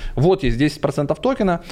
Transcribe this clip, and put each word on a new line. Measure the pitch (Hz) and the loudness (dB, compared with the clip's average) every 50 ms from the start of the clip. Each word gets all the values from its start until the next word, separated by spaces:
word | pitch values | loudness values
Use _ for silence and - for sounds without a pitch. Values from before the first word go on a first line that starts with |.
| - - - | -10 -6 -2
"Вот | 123 139 185 190 - 147 | 2 2 4 2 2 2
есть | 123 113 | 0 0
десять | 120 147 151 - - | 2 0 0 0 -2
процентов | - 143 - 147 143 - 156 - | -4 -4 -2 -2 -2 -2 -2 -2
токена, | - 254 262 - 208 190 170 170 - - | -2 -2 0 0 0 0 0 -2 -4 -10